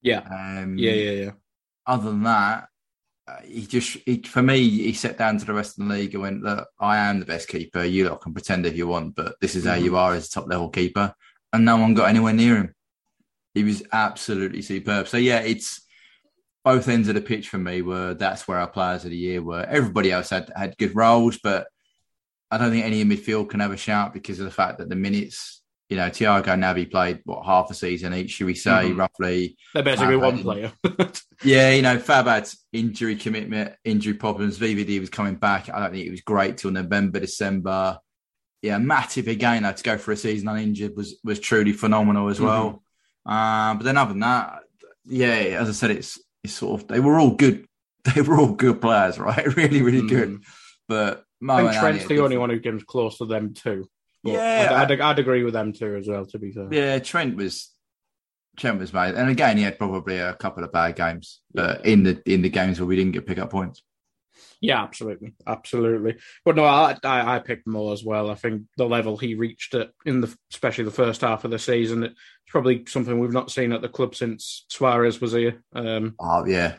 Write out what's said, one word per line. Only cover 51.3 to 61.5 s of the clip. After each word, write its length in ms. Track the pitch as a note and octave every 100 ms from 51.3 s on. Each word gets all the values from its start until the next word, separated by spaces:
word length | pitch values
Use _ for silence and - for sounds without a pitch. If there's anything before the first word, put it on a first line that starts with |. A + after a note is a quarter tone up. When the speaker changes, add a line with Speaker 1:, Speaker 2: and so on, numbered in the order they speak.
| _
Speaker 2:
Mo 140 | C3+ B2+
Speaker 1:
I 20 |
think 120 | A#2
Speaker 2:
and 80 | A2
Speaker 1:
Trent's 260 | D#3 D#3 -
Speaker 2:
Ali 100 | D3
Speaker 1:
the 60 |
Speaker 2:
are 20 |
Speaker 1:
only 120 | C#3 B2+
Speaker 2:
different. 40 |
Speaker 1:
one 100 | B2
who 100 | A#2
comes 220 | A#2+ A2 -
close 320 | B2+ A2+ -
to 80 | A2+
them 280 | A2 G#2
too. 360 | G2+ B2 G2 F#2+ _ _ _
But 80 | -
Speaker 2:
Yeah, 340 | - A3+ A3+ G3+ B2+
Speaker 1:
I'd, 140 | C#3
I'd, 100 | C#3
Speaker 2:
I 80 | D3
Speaker 1:
I'd 100 | D3
agree 240 | B2+ B2+
with 100 | A#2+
them 200 | A2+ G#2+
too 220 | G#2 G#2+ G2+
as 100 | G2+
well, 180 | G2+ G2
to 120 | A2+
be 120 | G#2
fair. 140 | G2+ G2
Speaker 2:
Yeah, 280 | D3+ C#3 C3+
Trent 360 | C3 F3 D3 F#2
was, 340 | G2 - - _ _ _ _ _ _ _ _ -
Trent 220 | B2+ G2+
was 140 | F#2
made, 220 | G2 F2+ F#2+
and 140 | B2+
again, 280 | B2+ C#3 G#2
he 60 |
had 140 | G2+ -
probably 400 | G2+ F#2+ F#2 F#2
a 140 | F2+ F2+
couple 280 | G2 F#2
of 80 | E2+
bad 240 | E2+ E2 E2
games, 460 | E2+ E2+ - - _